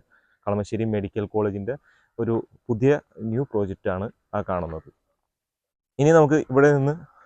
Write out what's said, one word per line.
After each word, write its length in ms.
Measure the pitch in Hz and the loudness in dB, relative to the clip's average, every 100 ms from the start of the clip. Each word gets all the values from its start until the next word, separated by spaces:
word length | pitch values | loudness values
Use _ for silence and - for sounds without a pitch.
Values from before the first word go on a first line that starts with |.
| _ _ _ _ 104 | _ _ _ _ -6
കളമശ്ശേരി 360 | 104 101 110 | -4 -4 -4
മെഡിക്കൽ 420 | 113 104 98 110 101 | -2 -4 -4 -6 -4
കോളേജിന്റെ 520 | 107 104 101 98 143 _ _ _ - | -2 -2 -4 -8 -10 _ _ _ -8
ഒരു 280 | 113 113 - _ - | -2 -2 -4 _ -6
പുതിയ 320 | 110 131 147 - - | 0 2 0 -4 -12
ന്യൂ 240 | 110 113 | -6 -4
പ്രോജക്റ്റ് 460 | 139 107 98 98 104 | -4 -4 -4 -6 -6
ആണ് 220 | 92 110 - _ | -6 -6 -12 _
ആ 80 | 104 | -8
കാണുന്നത്. 520 | 98 90 82 80 - _ _ _ _ _ _ _ _ _ _ - | -4 -6 -6 -10 -14 _ _ _ _ _ _ _ _ _ _ 0
ഇനി 100 | 147 | 4
നമുക്ക് 260 | 165 147 151 | 6 6 2
ഇവിടെ 380 | - 131 147 | 2 4 4
നിന്ന് 380 | 143 139 170 156 _ | 4 0 -4 -10 _